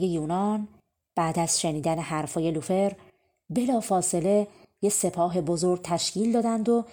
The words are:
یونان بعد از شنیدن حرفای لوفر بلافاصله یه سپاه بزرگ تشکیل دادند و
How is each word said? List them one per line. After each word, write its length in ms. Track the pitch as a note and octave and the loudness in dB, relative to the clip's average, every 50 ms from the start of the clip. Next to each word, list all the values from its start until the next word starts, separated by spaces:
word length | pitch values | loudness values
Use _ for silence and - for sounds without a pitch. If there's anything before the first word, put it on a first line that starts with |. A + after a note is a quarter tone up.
| F3+ | 0
یونان 640 | F#3 E3+ D#3+ D3+ D#3 F3 F#3 G3+ G#3 G#3+ G#3+ G#3 G#3 - - _ _ _ _ _ _ _ | 0 0 -2 -2 -2 0 0 0 0 0 -2 -4 -8 -12 -20 _ _ _ _ _ _ _
بعد 240 | - E3+ D#3+ D#3 F3 | -2 -2 0 0 0
از 220 | E3 D#3+ - - | 0 0 0 0
شنیدن 380 | - E3 D3+ D3+ C#3+ E3 D#3+ D#3+ | 0 -2 -2 -2 -2 -2 -2 -2
حرفای 520 | D#3+ - E3 D#3 D3 D3 - F3 D#3+ E3 | -4 -4 -4 -4 -4 -4 -4 -2 -2 0
لوفر 440 | D#3+ D#3 C#3+ - F#3 F#3+ G3 G3+ G3 - - - _ _ _ _ _ _ _ _ | -2 -2 -2 0 0 2 2 0 -2 -6 -16 -20 _ _ _ _ _ _ _ _
بلافاصله 1000 | D#3 B3 A#3+ B3 C4 A3+ - - G3 F3+ F3 - - E3+ D#3 F#3+ G3+ G#3 G#3 G#3 - - - _ _ _ | -2 -2 0 2 0 0 0 2 0 2 2 0 0 0 2 4 4 4 2 0 -6 -18 -20 _ _ _
یه 80 | - G3+ | -2 0
سپاه 520 | G3+ - - F3+ - F3 E3+ F3 E3+ F#3 | 0 2 0 0 0 0 0 0 0 -2
بزرگ 400 | D#3+ D3+ F3 D#3+ F3 F3+ F3+ F3 | 0 0 0 0 2 0 0 0
تشکیل 500 | F3 - F3 E3 - - - F#3 G#3+ A#3 | -2 -4 -2 -2 -2 -2 -2 0 0 2
دادند 380 | A#3 A#3+ A3 A#3 A3+ A3 A3 A3+ | 2 2 2 0 0 0 2 2
و 160 | A#3 A#3 A#3 - | 2 2 2 -2